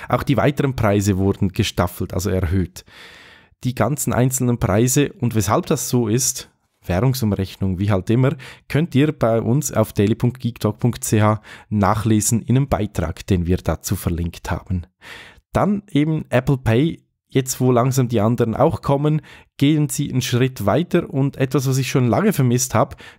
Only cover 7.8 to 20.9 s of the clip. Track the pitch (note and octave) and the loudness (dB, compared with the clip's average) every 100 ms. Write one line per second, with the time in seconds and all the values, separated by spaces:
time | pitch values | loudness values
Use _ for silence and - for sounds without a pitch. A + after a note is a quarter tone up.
7.8 | G2+ G2 F#2 A#2 C3 C3+ - - - C3+ | 0 0 0 2 2 0 -10 -20 -4 -2
8.8 | E3 C3 D3+ D3+ A#2 A2+ G#2+ C3+ - - | 0 2 0 0 0 0 0 0 0 -2
9.8 | G#2+ - G#2 A2+ B2 - A#2+ - A2 - | 0 2 0 2 -2 -2 -6 -4 -4 0
10.8 | B2 - - A2 G#2+ G#2+ - - - G#2 | -2 -2 -2 2 2 0 -6 -18 -4 0
11.8 | F#2+ G#2+ G#2+ A2 - A#2 - B2+ C#3 E2+ | 2 2 2 2 2 -2 0 0 0 -2
12.8 | G#2+ - E2 - - F#2 E2+ F#2 - E2 | -4 -6 -6 -4 -2 0 0 -2 -2 -4
13.8 | - G2 F#2 E2 E2+ - - E2+ - F#2 | -4 -4 -4 -4 -6 -8 -8 -8 -6 -6
14.8 | - _ - - - - _ A2 D#3+ G3+ | -8 _ -20 -20 -20 -20 _ -2 0 -2
15.8 | - C#3 D3+ D#3 - B2 C3 C3 A2 A2+ | -2 0 0 -2 -2 -2 0 0 2 2
16.8 | D#3+ - _ _ _ C3 C3 - B2+ A#2+ | 0 -4 _ _ _ -2 -2 0 2 4
17.8 | C3 C3 A#2+ A2+ G#2+ A#2+ A#2 A2 D3+ - | 2 2 0 2 2 2 0 2 0 0
18.8 | - C#3 D3+ D#3 - - _ - C#3 D#3 | -2 0 0 -2 -4 -20 _ 0 2 2
19.8 | D3 - C#3+ B2+ - A#2+ C3 C3 G2 A#2+ | 0 -2 -4 -4 -2 0 0 0 0 0
20.8 | F3 | 2